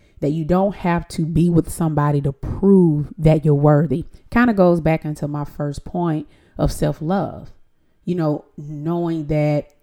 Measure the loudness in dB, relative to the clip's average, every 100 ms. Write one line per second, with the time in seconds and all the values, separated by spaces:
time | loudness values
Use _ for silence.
0 | _ -6 -4 -2 0 0 0 -2 -2 -2
1 | -4 -6 -2 2 2 2 0 -2 -2 0
2 | 0 0 -2 -6 -8 0 4 6 6 2
3 | -4 0 2 4 4 4 4 4 2 -2
4 | -6 -16 -4 0 2 4 4 4 2 -2
5 | -4 -6 -6 -6 -8 -6 -8 -8 -8 -4
6 | -2 -4 -6 _ _ -4 -4 -2 -4 -4
7 | -2 -2 -4 -8 -18 -20 _ _ _ _
8 | -6 -2 -2 -4 -8 -18 -14 -8 -4 -4
9 | -2 -4 -2 0 0 0 -4 _